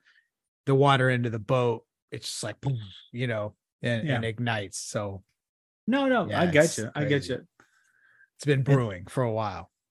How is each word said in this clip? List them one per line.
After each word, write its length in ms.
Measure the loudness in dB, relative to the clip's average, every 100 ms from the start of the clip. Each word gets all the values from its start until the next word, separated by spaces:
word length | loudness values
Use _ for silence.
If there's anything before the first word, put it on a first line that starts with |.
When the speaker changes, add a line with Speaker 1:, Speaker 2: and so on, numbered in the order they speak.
| _ _ _ _ _ _ 0
Speaker 1:
the 100 | 4
water 340 | 6 6 4
into 200 | 2 0
the 100 | -4
boat, 460 | 0 2 2 -2 -8 _ _
it's 160 | -12 -10
just 160 | -10
like, 160 | -10 -6
boom, 200 | -4 -4 -8 -18 -12
you 160 | -6 -4
know, 280 | -4 -6 -10 _ _
and, 260 | -2 -2 0
Speaker 2:
Yeah. 80 | -2
Speaker 1:
and 100 | -2
ignites. 520 | -4 -2 -2 -6 -10
So 460 | -8 -6 -6 -8 -16 _ _ _ _ _ -2
Speaker 2:
No, 200 | 0 2
no, 200 | 0 0
Speaker 1:
yeah, 140 | 0
Speaker 2:
I 60 | 4
get 180 | 4 4
Speaker 1:
it's 120 | 0
Speaker 2:
you. 120 | -6 -2
I 60 |
get 200 | 0 0
Speaker 1:
crazy. 120 | -2
Speaker 2:
you. 140 | -8 -10 _ _ _ _ _ _ _ _ -4
Speaker 1:
It's 80 | 0
been 140 | 2
Speaker 2:
And 60 | 4
Speaker 1:
brewing 400 | 4 2 -4 -6
for 180 | -2
a 80 | -2
while. 380 | 0 -4 -6 -12 _ _